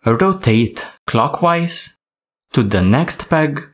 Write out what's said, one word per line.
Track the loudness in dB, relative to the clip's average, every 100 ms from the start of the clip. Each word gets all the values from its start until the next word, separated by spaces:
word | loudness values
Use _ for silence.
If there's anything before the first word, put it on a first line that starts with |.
Rotate | 0 2 2 0 2 2 0 -4 -16 -14 -4
clockwise | 0 0 0 0 0 -2 -4 -8 _ _ _ _ _ _
to | -2
the | 0 2
next | 2 2 0 -4 -2
peg. | 0 0 -4 -12